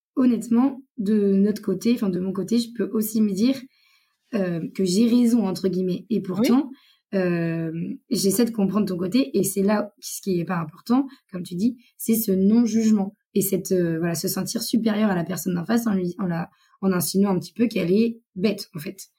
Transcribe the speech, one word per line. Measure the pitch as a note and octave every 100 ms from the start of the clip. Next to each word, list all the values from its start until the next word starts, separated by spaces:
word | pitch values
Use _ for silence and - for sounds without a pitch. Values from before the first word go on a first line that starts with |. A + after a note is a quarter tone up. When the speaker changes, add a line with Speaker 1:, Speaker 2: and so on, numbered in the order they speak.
| _ -
Speaker 1:
honnêtement, | B3+ A3 - A#3 C4+ - - -
de | G3+ G#3+ G3+
notre | G3 G#3 G#3
côté, | - F#3 A#3
enfin, | A#3+ G3
de | F3+
mon | F#3+
côté, | F#3 F3+ A#3
je | A#3 -
peux | F#3
aussi | A3 G#3+ A3
me | G#3
dire, | F#3 B3 C4+ - _ _ _ _ _ _
euh, | G#3+ F3+ E3+ - -
que | F#3+
j'ai | F#3 A#3
raison, | A#3+ A#3 A#3 F#3+
entre | F#3 F#3+
guillemets. | F3+ F#3 F#3 -
Et | G3+
pourtant, | F#3 F3+ B3+ B3+ D#4+ - _ _ _
Speaker 2:
Oui. | G3
Speaker 1:
euh, | F3+ E3+ E3+ E3 E3 E3 F#3+ - -
j'essaie | F#3 G3 G3 A#3
de |
comprendre | - G3 G#3 F3+
ton | F3
côté. | F#3 B3 C4+ G3+
Et |
c'est | - G3+
là, | G3 G#3+ - -
ce | - -
qui | G3 F3
est | E3
pas | F3
important, | D#3 - - B3+ C#4 - _
comme | F3+
tu | F3 F3
dis, | A#3 - _ -
c'est | - A3
ce | -
non-jugement. | F#3+ G3 A3+ A#3 A3 A3 G#3+ G3 - _
Et | G3+
cette, | G3 F#3 -
euh, | F#3 E3+ D#3+
voilà, | E3+ D#3+
se | F#3
sentir | F#3+ F#3 A#3+
supérieur | - A3+ A3 G#3 G#3+
à | F3+
la |
personne | E3 F3+ F#3 F3
d'en | E3
face | A#3 A3+
en |
lui, | F#3+ F3+ -
en | F#3
la, | E3+ F3 _ _ _
en | F#3+
insinuant | F3+ F3 F#3+ G3+
un | F3+
petit | -
peu | - A#3+
qu'elle | - F3
est | G3 A#3 - _ F#3
bête, | G#3 G3 - E3
en |
fait. | F#3 - -